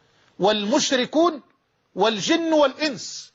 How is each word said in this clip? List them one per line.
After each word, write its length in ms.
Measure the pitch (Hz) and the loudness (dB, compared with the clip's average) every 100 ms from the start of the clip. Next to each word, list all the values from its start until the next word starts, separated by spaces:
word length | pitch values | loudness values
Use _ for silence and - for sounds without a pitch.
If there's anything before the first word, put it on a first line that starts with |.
| _ _ _ - | _ _ _ -2
والمشركون 1000 | 196 214 202 294 - 262 240 302 339 285 - _ _ _ _ 180 | 0 0 0 0 0 -2 0 2 2 0 -14 _ _ _ _ -2
والجن 580 | 214 208 165 339 330 | 0 0 0 0 2
والإنس. 800 | 311 269 269 311 202 - - - | 2 2 0 -6 -6 -12 -16 -18